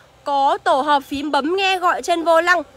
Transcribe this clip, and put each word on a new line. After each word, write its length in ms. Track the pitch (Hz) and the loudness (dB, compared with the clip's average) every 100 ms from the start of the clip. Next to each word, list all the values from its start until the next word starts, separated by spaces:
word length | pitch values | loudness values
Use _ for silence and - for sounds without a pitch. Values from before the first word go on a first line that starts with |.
| _ _ | _ _
có 340 | - 285 277 403 | -4 0 0 0
tổ 160 | 370 285 | 0 0
hợp 200 | 302 285 | 2 0
phím 300 | 277 277 311 | -2 -8 -4
bấm 260 | 277 277 381 | -2 -2 -2
nghe 220 | 381 381 | -2 0
gọi 240 | 349 311 | 0 -2
trên 220 | 262 339 | -2 -2
vô 160 | 330 330 | 2 2
lăng, 220 | 349 359 294 | 2 0 -2